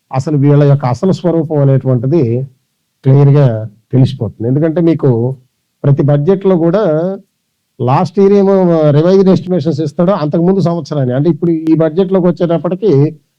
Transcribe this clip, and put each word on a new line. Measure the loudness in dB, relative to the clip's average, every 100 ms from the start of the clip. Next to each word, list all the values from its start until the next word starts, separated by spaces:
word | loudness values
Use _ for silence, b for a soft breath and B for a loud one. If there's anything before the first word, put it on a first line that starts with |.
| _
అసలు | -8 -4 0
వీళ్ళ | 2 4
యొక్క | 4 2
అసలు | -2 -2 -2
స్వరూపం | -2 -2 -2 -2 0
అనేటువంటిది | 0 0 0 -2 0 -2 0 -4 -8 _ _ _ _ _
క్లియర్గా | 0 2 4 4 2 -2 -8 -16 _
తెలిసిపోతుంది. | 0 0 -2 -8 -6 -4
ఎందుకంటే | -2 -2 0
మీకు | 0 0 0 0 -2 -6 _ _ _ _
ప్రతి | -2 0
బడ్జెట్లో | 0 0 0 0 0 0
కూడా | 0 0 0 -2 -4 -8 -14 _ _ _ _ -6
లాస్ట్ | -2 0 0 2
ఇయర్ | 2
ఏమో | 4 2 2 2 2 2
రివైజ్డ్ | 2 4 4 4
ఎస్టిమేషన్స్ | 2 0 -4 -2 -4
ఇస్తాడో | -4 -2 -2
అంతకుముందు | -2 -2 -2 0 0
సంవత్సరాన్ని, | -2 -4 -6 -4 -2
అంటే | 0 0
ఇప్పుడు | 0 -2
ఈ | -2 0
బడ్జెట్లోకి | 0 0 -2 -2 0 0
వచ్చేటప్పటికి | -2 -2 -2 -4 -4 0 2 0 -4 _